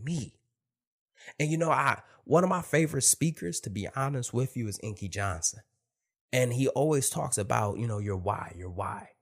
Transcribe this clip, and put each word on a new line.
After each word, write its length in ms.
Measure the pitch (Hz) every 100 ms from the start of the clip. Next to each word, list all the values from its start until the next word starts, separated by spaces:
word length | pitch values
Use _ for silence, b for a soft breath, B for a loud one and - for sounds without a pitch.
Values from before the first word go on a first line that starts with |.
me. 360 | 131 165 107 - _ _ _ _ _ _ _ B B -
And, 100 | 151
you 80 | 160
know, 140 | 165
I, 300 | 131 139 117 B B -
one 180 | 156
of 60 | 185
my 120 | 185
favorite 420 | - 147 156 151
speakers, 580 | - - 165 156 170 -
to 80 | 113
be 180 | 98 95 -
honest 380 | 135 139 120
with 240 | 120 127 127
you, 100 | 110
is 120 | 98
Inky 240 | 107 101 98
Johnson. 540 | 101 98 85 - - - _ _ _ _ _ _
And 180 | 127 123
he 160 | 123 135
always 420 | - 151 147 -
talks 280 | 165 127 107
about, 400 | 101 117 104 98
you 100 | 117
know, 120 | 104
your 180 | 101 95
why, 360 | 92 - - 90
your 120 | 92
why. 400 | 90 98 101 - _